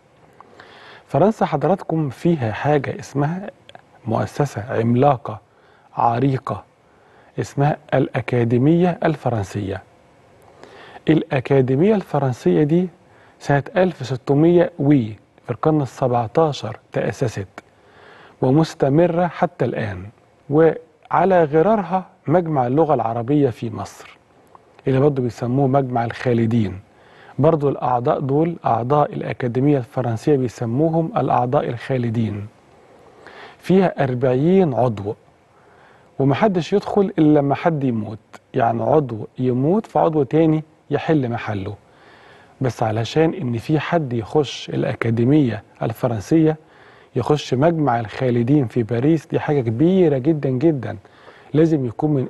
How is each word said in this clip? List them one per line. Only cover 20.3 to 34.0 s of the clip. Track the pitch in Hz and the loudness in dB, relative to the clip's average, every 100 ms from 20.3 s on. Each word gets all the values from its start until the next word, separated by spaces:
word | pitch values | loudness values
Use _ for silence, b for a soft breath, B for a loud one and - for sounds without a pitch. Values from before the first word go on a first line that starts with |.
| _ - | _ -2
وعلى | 147 160 - - _ - 143 185 180 | 4 4 2 -8 _ -4 0 2 4
غرارها | 156 156 175 220 165 185 185 _ - | 4 2 2 2 0 -4 -6 _ 0
مجمع | 170 165 147 123 | 0 2 0 0
اللغة | 139 156 | 2 2
العربية | 131 113 117 117 147 135 | 2 0 -4 0 2 2
في | - 117 | 0 -8
مصر، | 104 98 - - - _ _ _ - _ _ - | -8 -12 -16 -20 -20 _ _ _ -20 _ _ 0
اللي | 131 | 2
برضه | 147 131 | 2 2
بيسموه | 123 - 117 131 139 | -4 -4 -2 0 2
مجمع | 139 131 123 | 2 0 -2
الخالدين. | 117 - 127 117 113 120 98 92 - B B B B B | -4 -4 0 0 2 0 0 -6 -18 B B B B B
برضه | 143 160 143 | 2 2 0
الأعضاء | 147 127 123 127 - | -2 -2 -2 0 -2
دول، | 131 143 165 165 | 0 0 0 -2
أعضاء | - 117 120 147 147 | -2 -2 2 2 0
الأكاديمية | 147 - - 127 117 143 143 | -4 -8 -6 -4 0 2 2
الفرنسية، | 113 - 120 113 - 143 | -2 -4 -4 -2 0 0
بيسموهم | 123 - 113 123 160 165 165 - | 0 -4 -4 0 0 0 -2 -2
الأعضاء | 135 123 123 147 143 | 0 0 0 -2 -2
الخالدين. | 117 - 131 117 113 110 101 104 _ _ _ _ - _ B B B B B | -6 -4 -2 -2 -2 -2 -4 -12 _ _ _ _ -20 _ B B B B B
فيها | - 185 180 - | 2 4 2 0